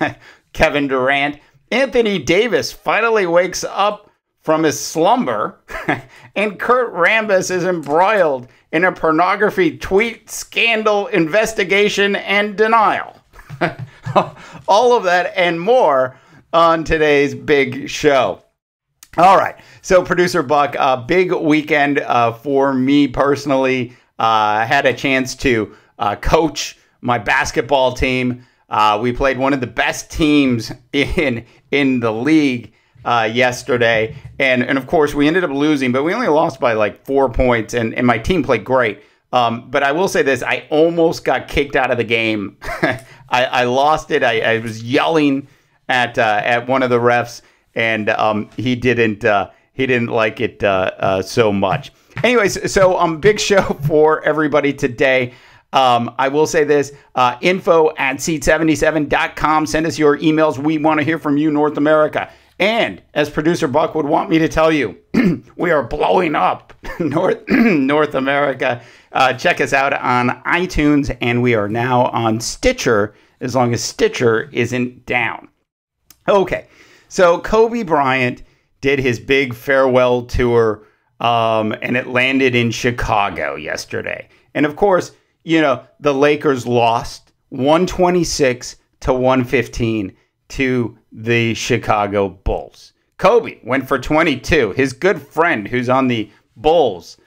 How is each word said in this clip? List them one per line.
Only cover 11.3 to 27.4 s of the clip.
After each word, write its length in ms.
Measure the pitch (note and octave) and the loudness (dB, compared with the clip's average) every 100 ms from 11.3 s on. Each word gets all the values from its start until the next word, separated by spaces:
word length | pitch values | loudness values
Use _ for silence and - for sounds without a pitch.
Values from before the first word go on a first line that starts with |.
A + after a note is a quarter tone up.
| G#3 A3 - F#3 G3 G#3 G3 G3+ G3 | 0 0 -2 0 0 2 0 0 -2
and 400 | G3 G3+ G#3 G3 | -2 -2 -2 0
denial. 580 | A3 A3+ G3 A#2+ - - _ - - C#3+ | 2 4 2 0 -6 -16 _ -20 -18 -6
<laughs> 1040 | - - B2 - - F#3 - - - - - | -6 -6 -14 -14 -2 0 0 -6 -20 -8 0
All 300 | G3 B3 A#3+ | 2 4 2
of 80 | |
that 300 | F#3 F3+ - G3 | 2 0 0 0
and 240 | F3 E3+ | 0 0
more 560 | F3 B3+ F3+ C3+ B2+ - _ - _ | 2 2 4 2 0 -6 _ -20 _
on 300 | E3+ E3 E3 | 2 4 2
today's 500 | D#3 E3 D3+ C#3+ C#3+ | 0 0 4 4 2
big 560 | B2 B2 C#3+ C3 C3+ - | -2 0 2 0 -4 -10
show. 520 | - D3 C#3 G#2 E2+ _ _ _ _ _ _ - - | -2 2 2 0 -4 _ _ _ _ _ _ -8 2
All 180 | F3+ F3+ | 4 6
right. 200 | G#2+ - - - | 2 -6 -20 -12
So, 200 | - F#3 | 2 2
Producer 400 | F3+ F3 F3 F3 | 2 0 0 0
Buck, 320 | C3 D3 C#3+ C3+ | 0 0 0 0
a 180 | C#3 B2+ | 0 0
big 360 | A#2+ F3 F3+ | 0 0 0
weekend, 640 | D#3+ D#3+ D3+ D3+ D3 C#3+ C#3+ | 0 0 0 2 0 0 0
uh, 340 | C#3+ A#2+ A#2 | 0 0 0
for 400 | A#2 D3 C#3 C#3 | -2 -2 0 2
me 360 | C3 C3 C#3+ C#3+ | 0 2 2 2
personally. 840 | A#2+ C#3 C#3 C#3+ C3+ C3 B2+ A#2+ - _ - | 0 0 0 0 0 0 -2 -4 -12 _ -2
Uh, 440 | A2+ A2 G#2+ G#2+ | 2 2 2 0
I 20 | |
had 220 | A2+ C#3+ C#3 | 0 0 0
a 80 | |
chance 400 | A#2 C#3+ C3 B2+ - | 0 -2 -2 -4 -4
to, 400 | C#3 A#2 G#2 - _ - | -2 0 -2 -10 _ -6
uh, 180 | G#2 G#2 | -6 -4
coach 600 | - E3 D#3+ - - - _ _ | -2 -2 -2 -6 -12 -14 _ _
my 160 | A#2+ A#2+ | -6 -4
basketball 760 | G2+ C3+ | -2 -4